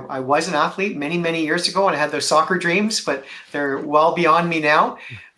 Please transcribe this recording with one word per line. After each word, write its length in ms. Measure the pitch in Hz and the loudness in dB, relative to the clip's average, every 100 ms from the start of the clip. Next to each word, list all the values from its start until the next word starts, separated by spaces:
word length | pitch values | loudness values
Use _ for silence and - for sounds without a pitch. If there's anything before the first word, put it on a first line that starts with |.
| 127 | -4
I 120 | 135 | -6
was 260 | 131 147 175 | 0 0 2
an 80 | |
athlete 400 | 151 170 185 202 | 0 0 -2 -4
many, 220 | 147 147 175 | -4 -4 -2
many 260 | 165 165 | -2 -2
years 260 | 151 170 175 | 0 0 0
ago, 180 | 185 196 | 0 2
and 100 | 147 | 2
I 20 | |
had 120 | 147 | 0
those 180 | 147 - | -2 0
soccer 300 | 156 160 180 | 2 2 0
dreams, 440 | 175 180 214 - | 0 0 0 -2
but 220 | - 135 - - - | -4 -6 -6 -18 -10
they're 280 | 147 143 135 | -4 -2 -4
well 360 | 147 147 165 | 0 4 4
beyond 360 | 165 160 165 175 | 4 4 4 2
me 100 | 165 | 0
now. 380 | 151 156 233 - - 113 - | 2 4 2 -2 -14 -18 -10